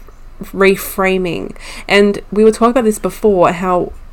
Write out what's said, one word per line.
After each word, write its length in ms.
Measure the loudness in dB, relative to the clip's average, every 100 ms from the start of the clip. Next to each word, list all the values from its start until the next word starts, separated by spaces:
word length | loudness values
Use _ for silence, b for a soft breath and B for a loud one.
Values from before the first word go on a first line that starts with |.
| -20 -20 -20 -18
reframing. 1120 | -10 0 0 0 -4 -4 -2 -2 -2 -6 -10 -14 B B B
And 340 | 2 4 0 -4
we 140 | 2 4
were 60 |
talking 200 | 4 2
about 140 | 2 0
this 140 | -2
before, 520 | -4 -2 0 4 2
how 400 | 2 0 0 -2 -8 -14